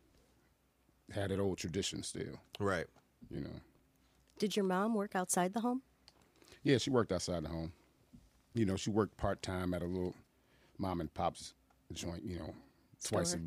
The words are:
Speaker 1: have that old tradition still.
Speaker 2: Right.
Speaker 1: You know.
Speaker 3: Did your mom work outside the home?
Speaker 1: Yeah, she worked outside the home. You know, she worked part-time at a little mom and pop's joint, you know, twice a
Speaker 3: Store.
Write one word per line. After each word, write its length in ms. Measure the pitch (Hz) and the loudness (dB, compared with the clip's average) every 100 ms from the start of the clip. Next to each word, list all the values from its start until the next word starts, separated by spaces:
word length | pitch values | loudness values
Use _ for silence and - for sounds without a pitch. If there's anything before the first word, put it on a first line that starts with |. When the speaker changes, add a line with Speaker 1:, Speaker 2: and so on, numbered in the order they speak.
| _ - _ _ _ _ _ _ _ _ - | _ -20 _ _ _ _ _ _ _ _ -8
Speaker 1:
have 180 | 101 98 | -4 0
that 100 | 95 | 2
old 180 | 101 85 | 2 0
tradition 460 | 92 95 - - | -2 -2 -2 -4
still. 340 | - - 87 - - - | -6 -6 -8 -10 -14 -2
Speaker 2:
Right. 260 | 101 90 - - _ _ - | 0 0 -2 -10 _ _ -10
Speaker 1:
You 120 | - | -8
know. 100 | 80 - - _ _ _ _ _ _ - | -8 -10 -16 _ _ _ _ _ _ -2
Speaker 3:
Did 160 | 208 | 0
your 100 | 208 | 2
mom 300 | 190 185 214 | 2 2 2
work 220 | 220 202 190 | 0 0 -2
outside 360 | 180 185 180 | 0 2 2
the 100 | 226 | 2
home? 200 | 240 254 - _ - _ - _ - - | 0 -2 -4 _ -20 _ -20 _ -20 -2
Speaker 1:
Yeah, 160 | 139 127 | 4 4
she 120 | - | 6
worked 200 | 127 101 | 4 4
outside 320 | 87 - 87 | 0 0 -2
the 60 | 78 | -2
home. 240 | 82 80 - _ _ _ - - _ _ | -4 -6 -8 _ _ _ -20 -20 _ _
You 120 | 117 98 | 2 2
know, 100 | 95 | 2
she 140 | 117 | 2
worked 260 | 104 101 - | 4 2 2
part-time 580 | 104 95 - 92 90 | -2 -2 -2 -2 0
at 80 | 87 | 0
a 40 | 87 | -2
little 280 | 92 90 - - _ _ - - - | -2 -2 -6 -18 _ _ -20 -20 -6
mom 220 | 95 87 | -2 -2
and 120 | 76 | -4
pop's 420 | - 87 - - - _ _ - | 0 -2 -2 -14 -16 _ _ -14
joint, 300 | 85 87 87 | -8 -6 -6
you 160 | - 85 | -6 -6
know, 160 | 78 - - _ _ - | -6 -10 -18 _ _ -10
twice 260 | - 104 85 | 0 0 2
a 40 | |
Speaker 3:
Store. 20 | 87 | -2